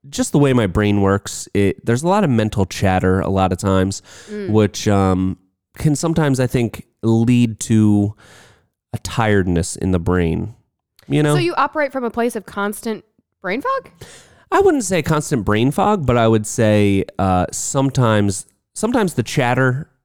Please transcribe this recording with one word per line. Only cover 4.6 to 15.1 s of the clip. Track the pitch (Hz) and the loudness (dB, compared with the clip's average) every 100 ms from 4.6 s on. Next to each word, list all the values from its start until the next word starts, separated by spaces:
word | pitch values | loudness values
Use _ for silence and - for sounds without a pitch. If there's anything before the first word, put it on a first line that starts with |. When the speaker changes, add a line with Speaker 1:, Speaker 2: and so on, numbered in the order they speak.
| 101 - 107 | 2 0 0
Speaker 1:
um, | 101 95 92 92 90 _ _ _ - | 2 2 2 -2 -6 _ _ _ -4
can | 156 143 | -2 0
sometimes, | 165 165 151 131 | 0 0 0 0
I | 127 | 0
think, | 127 113 - - _ | 0 -2 -6 -20 _
lead | 113 113 117 123 120 104 | 0 2 4 2 2 -2
to | - 110 107 104 104 - - - - _ _ _ _ | 0 2 4 2 0 -6 -20 -20 -20 _ _ _ _
a | - | -12
tiredness | - - 110 101 92 85 82 - | -8 -2 2 2 2 0 -2 -4
in | 95 | -2
the | 92 | -2
brain. | 85 90 85 85 87 - _ _ _ _ - | 0 0 0 -2 -6 -12 _ _ _ _ -4
You | 143 | 0
know? | 147 | 2
Speaker 2:
So | - | 2
you | 349 - | 0 -2
operate | 285 311 277 | -4 -2 -4
from | 269 | -4
a | 233 | -6
place | 240 240 226 | -4 -4 -4
of | - | -10
constant | - 202 208 233 208 _ _ _ _ | -6 -6 -6 -8 -10 _ _ _ _
brain | 185 220 | -8 -6
fog? | 494 539 - _ - - - _ _ | -4 -6 -8 _ -20 -20 -20 _ _
Speaker 1:
I | 339 | 2
wouldn't | 392 294 | 2 2
say | 202 180 | 0 -2
constant | - | 0